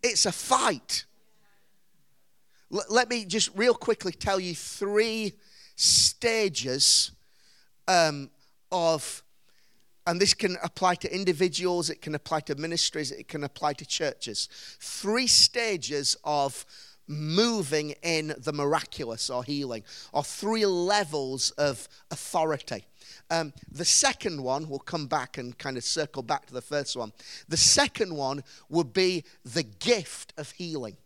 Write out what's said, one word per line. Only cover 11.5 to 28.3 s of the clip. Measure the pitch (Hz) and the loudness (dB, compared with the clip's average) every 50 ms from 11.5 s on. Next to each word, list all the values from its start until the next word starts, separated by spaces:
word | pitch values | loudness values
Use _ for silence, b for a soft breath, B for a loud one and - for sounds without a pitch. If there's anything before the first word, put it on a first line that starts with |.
| 143 - 180 180 175 175 170 156 | 0 0 0 0 0 0 0 -2
it | 160 - | -6 -6
can | - - 151 | -8 -6 -6
apply | 147 _ - 160 156 | -6 _ -2 -4 -4
to | 147 - 147 | -2 -4 -6
ministries, | 135 151 165 165 170 - - - 156 151 131 | -6 -4 -4 -2 -2 -2 -2 -2 -4 -6 -6
it | - - - _ | -8 -10 -14 _
can | - 156 147 | -8 -6 -6
apply | 139 _ - - 147 147 | -8 _ -4 -4 -4 -4
to | - 151 | -4 -8
churches. | - - - 165 143 127 _ - - 104 - - B B B B B B B | -6 -4 -2 -2 -4 -4 _ -10 -8 -6 -6 -6 B B B B B B B
Three | - - - - - 196 214 240 262 | -14 -12 -10 -6 -2 0 0 0 2
stages | 233 - - - - - 240 233 226 208 175 127 107 147 143 143 - - - _ | 4 6 6 6 6 4 2 0 0 0 -2 -4 -4 -4 -2 0 0 -2 -2 _
of | - 151 147 139 139 131 - - B B B B B B B B - | 0 2 2 2 0 0 -6 -14 B B B B B B B B -10
moving | 147 151 151 151 160 185 220 240 233 214 180 135 147 156 151 151 147 - - | -8 -6 -4 0 4 4 4 4 4 0 0 0 0 0 0 -2 -8 -6 -2
in | 170 165 160 156 156 151 - | 0 0 0 0 -2 -6 -6
the | 123 156 147 | -4 -4 -2
miraculous | 147 143 143 151 165 - - - - 151 117 113 113 - - | 0 2 2 2 2 0 -4 -8 -10 -8 -8 -6 -6 -6 -4
or | 131 123 123 | -4 -4 -4
healing, | 127 147 143 143 131 120 110 101 B B B B B B | -4 -4 -4 -4 -6 -8 -10 -12 B B B B B B
or | - 147 | -4 -4
three | - - - - 202 220 226 214 | -4 -6 -6 -2 0 0 2 2
levels | 202 190 175 175 180 208 208 202 151 151 151 135 131 131 135 - - - | 2 2 2 2 2 2 2 2 0 -2 -4 -2 -2 -4 -2 -2 -4 0
of | - 147 147 135 113 - b b b b b | 0 0 0 0 -2 -10 b b b b b
authority. | - - - - - 185 160 160 156 139 - - 127 104 - _ B B B B B B B _ | -12 -12 -10 -4 -2 0 0 0 0 -2 -4 -8 -10 -10 -10 _ B B B B B B B _
Um, | 165 165 160 147 - - - - | -2 -2 -2 -2 -8 -16 -20 -18
the | - 143 170 | -10 -4 2
second | - - - - 269 - - - 220 170 143 131 | 4 4 6 4 4 2 0 -4 -6 -4 -4 -2
one, | 127 131 139 156 156 | -2 -2 -2 -2 -6
we'll | 139 139 | -8 -10
come | - - - 165 151 | -10 -6 -6 -4 -4
back | 127 135 151 123 127 - | 0 -2 -2 -2 -4 -8
and | - 127 123 120 _ | -10 -10 -10 -10 _
kind | - 139 131 | -6 -6 -4
of | 123 117 | -4 -4
circle | - - 165 151 147 - 139 123 | -4 -2 -2 -2 -4 -4 -8 -4
back | 117 151 139 - | -2 -4 -4 -4
to | - 131 | -8 -12
the | 123 117 | -12 -8
first | - 147 147 143 - - | -4 -4 -4 -2 -4 -6
one. | 127 117 107 - B B B B B B B | -6 -8 -10 -10 B B B B B B B
The | 151 | 2
second | 165 - - - - 285 269 - - 226 185 165 | 4 6 6 6 6 4 2 2 -2 -4 -2 -2
one | 147 139 131 | -4 -2 -2